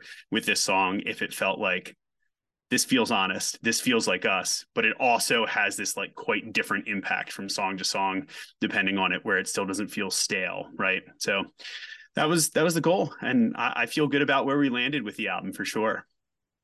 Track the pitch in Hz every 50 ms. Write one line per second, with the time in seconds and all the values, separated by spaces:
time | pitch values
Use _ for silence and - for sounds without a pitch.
0 | - - - - - - - 110 - 107 101 - - 104 95 95 95 92 98 98
1 | - 113 101 - 101 - - - 104 98 92 - 104 92 90 92 - - - _
2 | _ _ _ _ _ _ _ _ _ _ _ _ _ - 127 117 - - 131 123
3 | 110 123 117 98 95 92 92 90 - - - - - 117 113 - - 123 120 113
4 | 110 104 92 90 - 107 95 92 90 - - - - _ - 120 110 110 - -
5 | 135 123 117 110 - - 127 117 110 107 - 113 101 101 98 - 98 - - 101
6 | 98 - - - - - 107 107 - 110 - 110 101 - 101 98 - 110 104 95
7 | - - 92 98 - - - - 98 95 - 107 98 95 95 92 92 - - 101
8 | 98 95 92 95 - - - - - - - - 107 95 - 104 95 95 98 98
9 | 95 90 92 90 - 104 98 92 95 - - 101 98 95 95 101 101 - - 107
10 | 98 92 - - - - 104 95 92 87 92 95 - - - - 98 92 95 87
11 | - - - - - 113 101 98 90 - _ _ - - - - - - - -
12 | - _ - 143 156 151 175 165 147 - - - 160 180 165 165 131 160 185 202
13 | 175 147 - - 123 117 127 120 113 - - - 117 - - - 120 117 - 156
14 | 147 135 139 143 147 147 135 135 113 135 139 147 143 135 120 123 123 135 147 139
15 | 107 104 - - 107 95 92 - 95 95 92 - 101 - - 110 110 110 - -
16 | - _ _ _ _ _ _ _ _ _ _ _